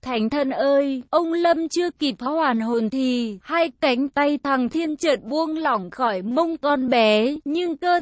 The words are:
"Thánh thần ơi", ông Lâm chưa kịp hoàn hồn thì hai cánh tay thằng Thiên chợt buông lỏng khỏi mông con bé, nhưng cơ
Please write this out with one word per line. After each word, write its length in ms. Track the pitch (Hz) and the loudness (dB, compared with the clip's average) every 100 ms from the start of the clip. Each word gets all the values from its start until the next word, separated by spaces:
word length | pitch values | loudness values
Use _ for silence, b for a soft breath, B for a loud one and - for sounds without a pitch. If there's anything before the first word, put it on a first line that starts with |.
"Thánh 260 | 254 240 220 | -6 -2 0
thần 200 | 294 269 | 0 -2
ơi", 540 | - 277 277 285 262 - | 0 2 2 2 -2 -2
ông 240 | 311 330 | 0 0
Lâm 360 | 339 339 330 330 | 2 2 2 -2
chưa 200 | 339 349 - | -2 -4 -2
kịp 160 | 294 202 | -4 -2
hoàn 400 | 247 320 302 233 | -4 0 0 0
hồn 300 | 220 233 220 | 0 0 0
thì 500 | 262 254 247 233 196 | 0 0 0 -2 -6
hai 300 | - 330 330 - | -4 -2 -2 0
cánh 280 | 294 247 277 | 0 0 0
tay 300 | - 285 294 | 0 0 0
thằng 260 | 285 269 240 | 0 0 0
Thiên 260 | 320 330 302 | -2 -4 -2
chợt 240 | 330 262 | 0 0
buông 340 | 214 294 320 311 | 0 -2 -2 -2
lỏng 320 | 311 226 180 | 0 -2 -4
khỏi 320 | 208 247 190 | -4 -2 -2
mông 360 | 196 254 330 330 | -2 0 0 0
con 320 | 285 285 254 | 0 0 2
bé, 460 | 240 220 214 240 302 277 | 4 4 4 2 -2 -4
nhưng 320 | 320 359 302 | -2 -2 -2
cơ 220 | 349 349 | 0 0